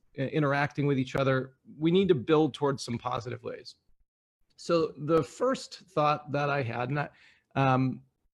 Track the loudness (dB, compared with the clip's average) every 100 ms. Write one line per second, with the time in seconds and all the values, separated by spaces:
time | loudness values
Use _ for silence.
0 | _ -8 -4 0 0 0 -2 0 0 0
1 | -2 -2 0 0 -2 _ -20 -4 2 4
2 | 4 2 4 4 4 0 -2 -2 -6 -6
3 | -6 -6 -8 -10 -10 -12 -16 -20 _ _
4 | _ _ _ _ _ -12 0 0 0 -4
5 | 0 2 2 -2 -2 -2 -6 -18 -6 0
6 | 0 0 -2 -4 -2 -2 -2 -4 -4 -4
7 | -6 -10 -20 _ _ 0 2 4 2 -2
8 | -12 _ _